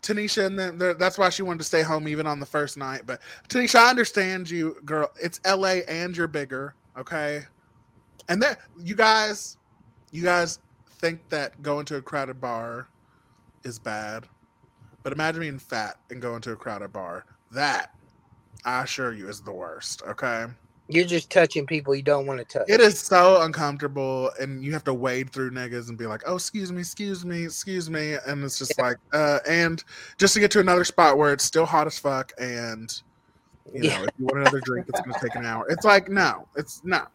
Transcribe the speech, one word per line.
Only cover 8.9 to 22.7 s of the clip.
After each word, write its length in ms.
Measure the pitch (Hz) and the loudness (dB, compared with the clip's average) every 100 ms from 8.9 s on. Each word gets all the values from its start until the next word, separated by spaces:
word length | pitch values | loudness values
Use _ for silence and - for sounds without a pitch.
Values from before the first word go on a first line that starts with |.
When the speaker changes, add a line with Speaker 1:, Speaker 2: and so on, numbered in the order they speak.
| 208 | 2
Speaker 1:
guys, 600 | 220 220 214 208 - - _ _ _ _ _ | 4 6 2 -4 -10 -18 _ _ _ _ _
you 120 | 156 | -4
guys 360 | 175 175 170 170 _ _ _ _ | 2 2 2 -4 _ _ _ _
think 300 | 165 165 _ | -4 -4 _
that 320 | 156 139 - | -6 -6 -8
going 240 | 143 147 143 | -6 -6 -4
to 100 | 147 | -10
a 60 | |
crowded 400 | 127 151 135 131 | -6 -6 -6 -8
bar 480 | 127 117 117 117 127 _ _ _ _ _ _ _ | -6 -6 -8 -12 -16 _ _ _ _ _ _ _
is 160 | 131 113 | -14 -10
bad, 480 | 113 107 107 110 113 _ _ _ _ _ - _ | -8 -8 -8 -10 -14 _ _ _ _ _ -20 _
but 100 | - | -10
imagine 260 | 139 156 160 | -4 -2 -2
being 180 | 160 135 | -8 -10
fat 360 | - 117 107 - _ | -8 -6 -6 -10 _
and 120 | 123 | -10
going 200 | 123 117 | -8 -8
to 100 | 113 | -10
a 40 | 110 | -10
crowded 340 | - 104 98 | -10 -10 -10
bar. 340 | 98 92 87 - _ _ | -10 -10 -12 -14 _ _
That, 440 | 120 143 113 - _ _ _ _ _ _ 110 120 | -4 -2 -2 -4 _ _ _ _ _ _ -10 -4
I 180 | 127 | -2
assure 300 | 123 - 131 | -2 -4 -4
you, 160 | 110 95 | -6 -12
is 100 | 101 | -14
the 140 | 95 | -12
worst, 480 | 92 87 80 - - - | -12 -12 -12 -12 -12 -10
okay? 420 | - 131 117 117 120 _ _ _ | -6 -2 -2 -6 -12 _ _ _
Speaker 2:
You're 160 | 156 175 | 0 2
just 240 | 170 - | 0 2
touching 360 | 190 165 165 139 | 4 4 2 -4
people 280 | 160 143 | -4 -2
you 80 | 139 | -2
don't 240 | 139 143 139 | 2 0 0
wanna 200 | 131 120 | -6 -6
touch. 180 | 135 | -4
Speaker 1:
It 100 | 117 | 2